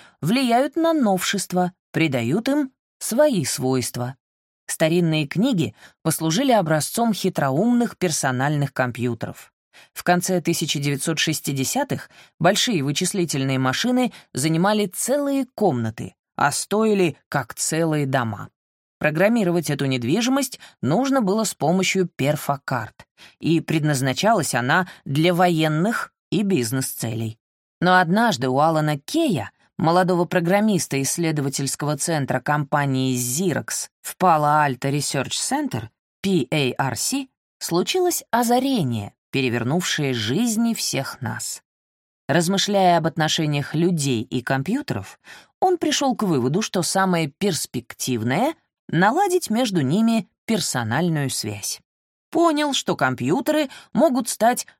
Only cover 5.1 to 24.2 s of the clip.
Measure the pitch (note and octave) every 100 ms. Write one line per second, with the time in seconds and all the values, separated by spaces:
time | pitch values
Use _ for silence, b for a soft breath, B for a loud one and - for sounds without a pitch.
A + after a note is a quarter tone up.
5.1 | D#3 C#3+ - B3+ G#3 A#2 B B B D#3+
6.1 | D3+ D#3+ E3 C#4+ A3+ E3 D#3 - - A#3
7.1 | G3+ F#3+ F3 C#3+ C3+ A3+ A#3+ A#3+ - F3+
8.1 | C#3+ C#3 B2+ C#3 D3+ C#3+ - B2+ A#2 A#2+
9.1 | A#2 - - - _ _ B B - -
10.1 | F3+ F3+ F3+ E3 D#3+ D#3 D3+ C#3+ D3 -
11.1 | D#3+ - D3+ - C#3 C3 B3 C#4 - -
12.1 | B B B E3+ G#3+ - F#3+ C3+ D3 F3+
13.1 | G3+ F3 D3 C3+ C3 C3 C3 A#3 B3+ B3
14.1 | B B - D3+ E3 F#3+ G#3+ G#3 - -
15.1 | C#4+ C#4+ C#4 C4+ - G3+ B2+ A2+ - -
16.1 | _ _ - C#3+ - - G#3 A3 G3+ F3
17.1 | C#3 - C#3+ B2+ - - D#3+ E3 D3+ C#3
18.1 | C3+ A2+ G#2 G#2 _ _ _ _ - D3+
19.1 | D3+ G3 A#3 F3+ E3+ D#3 C#3+ C#3 C3 A#2+
20.1 | F#3 A#3 C4+ C4+ - B B A#2+ F3 C4+
21.1 | C4+ G3+ G#3 A3 - C#3+ F#3 F3+ F#3+ F3
22.1 | - C3+ D3+ - C#3+ - B2+ G#2+ _ -
23.1 | _ B B - D#3+ - D#3+ D3+ C#3 C3+
24.1 | B2